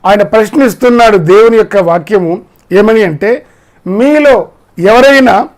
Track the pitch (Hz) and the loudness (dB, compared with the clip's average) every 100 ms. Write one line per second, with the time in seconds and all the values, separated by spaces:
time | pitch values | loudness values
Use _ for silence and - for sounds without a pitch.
0 | 185 208 202 220 214 320 262 185 247 240 | -2 -2 0 -2 -2 0 -2 0 -2 2
1 | 226 202 156 196 226 226 208 202 170 170 | 2 2 2 2 4 2 0 -2 -2 -4
2 | 160 202 170 185 - _ _ 190 214 226 | -2 -4 -4 -8 -12 _ _ -2 0 0
3 | 196 147 196 269 _ _ _ _ 175 196 | -2 -4 -6 -6 _ _ _ _ -10 -4
4 | 269 302 294 233 165 _ _ - 185 233 | 0 2 2 0 -4 _ _ -6 0 2
5 | 269 277 254 196 277 | 4 2 2 -2 -4